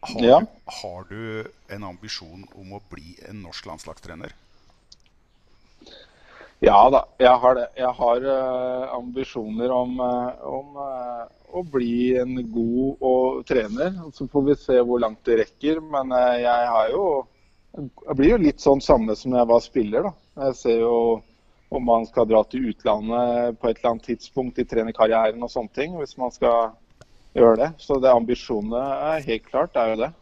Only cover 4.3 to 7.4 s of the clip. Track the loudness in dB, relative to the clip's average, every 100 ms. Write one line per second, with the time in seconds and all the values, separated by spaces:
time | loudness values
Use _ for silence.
4.3 | -20 _ _ _ _ _ -20 _ _ _
5.3 | _ _ _ _ _ -20 -20 -20 _ _
6.3 | -20 -20 _ 4 6 6 4 0 _ 4
7.3 | 6